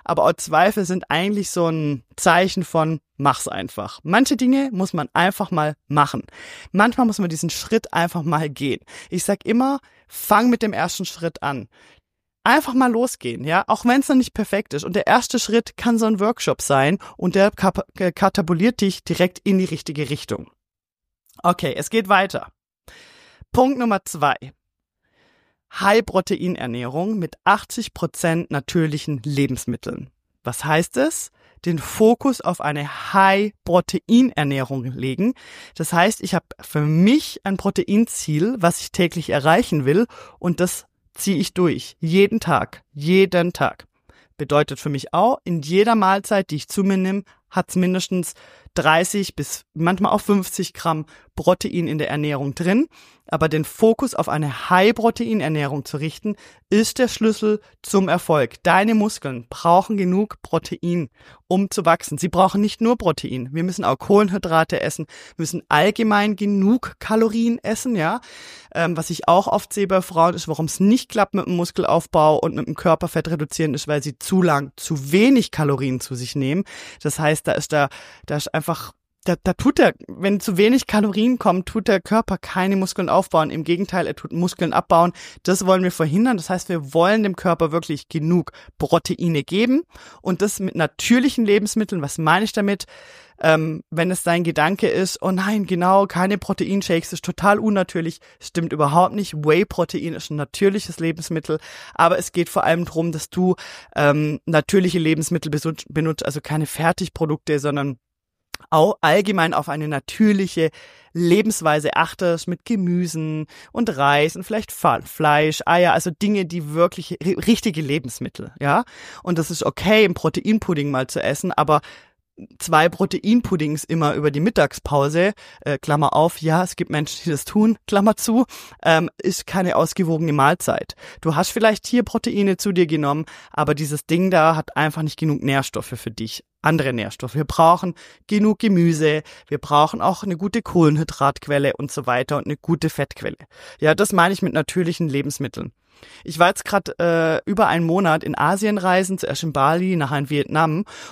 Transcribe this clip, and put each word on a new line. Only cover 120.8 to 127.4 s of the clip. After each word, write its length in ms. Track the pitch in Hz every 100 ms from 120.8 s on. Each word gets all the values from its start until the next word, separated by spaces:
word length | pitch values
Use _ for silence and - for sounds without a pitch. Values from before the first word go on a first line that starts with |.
| 143
mal 160 | 135 131
zu 120 | -
essen, 300 | 95 143 185
aber 300 | - 151 151 - - _ _ _ - - -
zwei 300 | - 156 170
Proteinpuddings 960 | - 190 180 202 240 - 175 151 147
immer 300 | - 165 147
über 180 | - 147
die 80 | 143
Mittagspause, 920 | 190 208 147 - - 147 139 160 190 - - -
äh, 180 | 147 139
Klammer 380 | - 147 143 -
auf, 220 | 165 -
ja, 260 | 160 160
es 100 | 185
gibt 160 | - 170
Menschen, 300 | 151 151 -
die 60 | 170
das 140 | 143